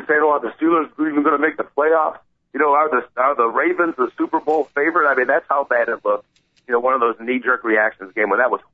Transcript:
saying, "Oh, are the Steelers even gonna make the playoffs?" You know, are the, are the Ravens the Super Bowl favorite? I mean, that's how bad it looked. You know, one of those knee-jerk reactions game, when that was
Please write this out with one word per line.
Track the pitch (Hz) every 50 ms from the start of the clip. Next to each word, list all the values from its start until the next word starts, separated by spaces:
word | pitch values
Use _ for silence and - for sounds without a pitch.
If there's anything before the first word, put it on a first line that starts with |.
| -
saying, | - 151 151 151
"Oh, | 151
are | 147 143
the | 123 110 - -
Steelers | 156 165 170 160 143 120 _ 143
even | 156 156 143 147 147
gonna | 156 147
make | 139 151 156 151
the | - - - _
playoffs?" | 139 151 160 160 160 151 - - - _ _ _ _ _ _ -
You | 131
know, | 151 147 143
are | 147 156 151
the, | 127 120 120 - - 123
are | 127 139 143
the | 120 120
Ravens | 117 113 127 151 175 180 175 175 165 151
the | - 185 - -
Super | - 160 - - 160
Bowl | - 151 156 160 - - -
favorite? | 143 147 165 160 175 151 143
I | 135
mean, | 127 123
that's | 127 139 170 - -
how | 139 143 135
bad | - 123 120 117 117
it | 113 104 -
looked. | 104 104 104 - _ _ _ _ _ _ _ _
You | - 120
know, | 120
one | 123 131 131
of | 131
those | 120 120 113 113
knee-jerk | 113 120 127 127 113 127 127 120 -
reactions | 113 110 107 107 110 - - 98 95 -
game, | 110 107 98
when | 98 117
that | 127 120
was | 104 - - _